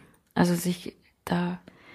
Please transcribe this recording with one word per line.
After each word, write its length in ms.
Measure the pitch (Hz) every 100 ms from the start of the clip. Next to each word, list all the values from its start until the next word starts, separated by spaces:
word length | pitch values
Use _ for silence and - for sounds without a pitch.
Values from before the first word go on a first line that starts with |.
| - _ _
Also 200 | - 175
sich 420 | 170 175 180 - - _ _ -
da 340 | 175 175 180 - - -